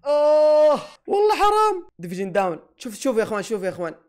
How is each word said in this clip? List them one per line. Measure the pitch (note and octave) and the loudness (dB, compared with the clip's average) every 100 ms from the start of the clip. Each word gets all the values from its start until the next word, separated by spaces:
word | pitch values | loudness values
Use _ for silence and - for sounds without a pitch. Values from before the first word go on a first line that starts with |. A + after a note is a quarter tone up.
| C#4+ | 0
آه، | D4 D4 D4+ D4+ D4+ D4+ C#4 - - - | 0 4 4 4 6 4 2 -4 -20 -4
والله | G4+ G#4 G#4 | 0 2 2
حرام. | G4+ G#4+ G#4+ F#4+ E4 _ | 2 4 0 -2 -10 _
ديفيجن | E3+ F3+ F#3+ | -10 -8 -4
داون. | F#3+ F#3+ D#3+ _ _ | -2 -2 -4 _ _
شوف، | B3+ G#3 | -16 -6
شوف | C4+ A3+ | -2 -2
يا | |
إخوان، | G3+ G#3+ | -2 -4
شوف | F#3+ A2 | -6 -6
يا | A2 | -6
إخوان. | C#3+ E3+ - | -8 -10 -10